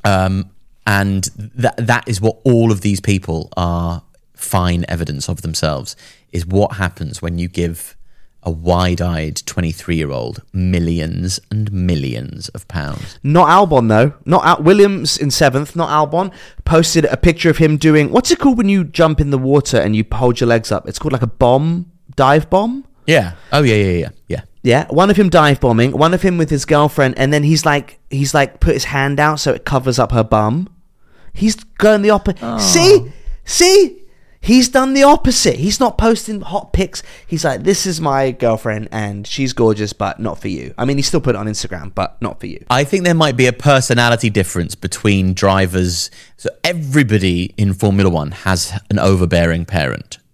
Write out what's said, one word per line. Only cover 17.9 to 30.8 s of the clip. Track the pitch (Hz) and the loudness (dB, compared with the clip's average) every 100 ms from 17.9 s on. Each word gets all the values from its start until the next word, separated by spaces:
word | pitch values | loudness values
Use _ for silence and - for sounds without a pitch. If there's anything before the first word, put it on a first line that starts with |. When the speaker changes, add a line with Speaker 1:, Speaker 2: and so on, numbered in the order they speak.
| 156 151 | 4 4
Speaker 2:
what's | 240 - | 2 2
it | 349 | 2
called | 285 240 | 2 2
when | 196 | 2
you | 196 | 0
jump | 165 - 160 151 | -2 2 2 2
in | 143 | 0
the | 139 | 0
water | 131 143 - 120 | 2 2 2 0
and | 101 107 | 2 0
you | 110 | 0
hold | 104 123 117 | 0 0 2
your | 120 | 2
legs | 117 107 | 0 0
up? | 104 - | -6 -6
It's | - | -8
called, | 156 | -4
like, | 135 | -2
a | 117 | -4
bomb, | - 123 131 160 175 175 _ _ - | 0 2 2 0 -4 -6 _ _ 0
dive | 131 151 156 | 2 2 2
bomb? | 185 220 262 - _ - | 0 0 -6 -12 _ 0
Speaker 1:
Yeah. | 156 92 87 - | 2 0 -8 -4
Oh, | 139 | 0
yeah, | 143 107 | 2 2
yeah, | 98 | 2
yeah, | 87 71 - _ | -2 -4 -12 _
yeah. | 85 - - | -10 -10 -6
Speaker 2:
Yeah, | 123 127 165 | 0 0 2
one | 151 196 | 2 4
of | 190 | 4
him | 196 | 4
dive | 165 151 139 | 4 4 2
bombing, | 131 113 123 | 2 2 2
one | 127 156 180 | 2 2 2
of | |
him | 190 175 | 0 0
with | 160 | -2
his | 143 - | -2 0
girlfriend, | 147 147 - 135 - | 2 2 2 0 0
and | 135 | 0
then | 147 | 2
he's, | 147 156 156 | 2 2 2
like, | 143 - - - | -2 -4 -20 -8
he's, | 135 139 | -4 0
like, | 156 135 - | 0 0 0
put | - | 0
his | 139 - | 0 -2
hand | 139 139 143 | -2 -2 2
out | 151 151 | 0 0
so | - | -2
it | - | -4
covers | - 135 131 123 | -2 -2 0 0
up | 120 | 0
her | 117 | 2
bum. | 110 107 107 139 185 _ | 2 2 2 -2 -6 _